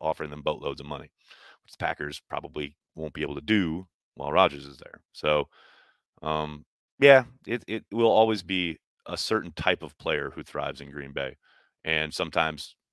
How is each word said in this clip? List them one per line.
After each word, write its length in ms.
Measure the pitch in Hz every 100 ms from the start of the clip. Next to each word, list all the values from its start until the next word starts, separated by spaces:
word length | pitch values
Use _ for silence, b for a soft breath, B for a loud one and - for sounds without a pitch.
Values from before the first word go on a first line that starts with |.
offering 300 | 80 80 78
them 120 | 73
boatloads 380 | 71 73 73 71
of 60 | 71
money, 240 | 73 73 _ B B B B
which 100 | _
the 60 | -
Packers 420 | 82 78 73 - -
probably 480 | 71 76 73 73 - _
won't 200 | - 78
be 80 | 73
able 120 | 73
to 60 | 71
do 460 | 73 107 87 82 95 _ _
while 180 | - 71
Rodgers 340 | 80 92 71 71
is 120 | 67
there. 220 | - - _
So, 360 | - 78 76 69 b b b b b _ _
um, 420 | 78 78 76 76 - _ _ -
yeah, 260 | 139 135 120 - -
it, 180 | 117 -
it 180 | 110 -
will 180 | 107 113
always 320 | 101 113 107
be 360 | 90 92 87 78 _ _ -
a 100 | 87
certain 360 | - 110 85
type 300 | - - 92
of 140 | 78 -
player 320 | 82 76 69
who 80 | 78
thrives 380 | 73 73 73 69
in 100 | 69
Green 220 | 71 69
Bay. 240 | 71 67 65 b b b b
And 280 | - 80 78
sometimes 640 | - 82 85 80 76 - - _